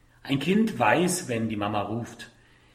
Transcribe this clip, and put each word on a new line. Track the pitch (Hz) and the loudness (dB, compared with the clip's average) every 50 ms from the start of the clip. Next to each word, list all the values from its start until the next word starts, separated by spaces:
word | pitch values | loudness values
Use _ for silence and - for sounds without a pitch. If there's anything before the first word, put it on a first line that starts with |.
| _ _ _ _ | _ _ _ _
Ein | - - 139 135 | -6 -2 -2 0
Kind | 143 175 196 220 226 220 131 123 | 2 2 2 4 2 2 2 2
weiß, | 117 107 123 156 185 175 - - - 127 | 4 4 4 4 4 2 0 -2 -4 -4
wenn | 117 113 113 107 | -2 -2 -2 -2
die | 110 | -2
Mama | 101 101 104 107 104 | -2 -2 -2 -2 -2
ruft. | 95 104 110 120 113 - - - - - - - - - _ _ _ _ | -2 -2 -4 -6 -6 -8 -12 -16 -18 -20 -20 -20 -20 -20 _ _ _ _